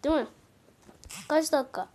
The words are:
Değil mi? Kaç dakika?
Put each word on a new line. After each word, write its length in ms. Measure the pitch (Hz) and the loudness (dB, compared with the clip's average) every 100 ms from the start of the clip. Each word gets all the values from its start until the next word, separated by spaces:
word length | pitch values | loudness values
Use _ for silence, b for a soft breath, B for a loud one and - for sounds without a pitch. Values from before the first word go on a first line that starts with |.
Değil 100 | 285 | 2
mi? 120 | 311 - - _ _ _ _ - - - - - | 0 0 -10 _ _ _ _ -20 -20 -18 -18 0
Kaç 240 | 302 311 | 0 4
dakika? 360 | 294 269 - - | 0 0 -6 -10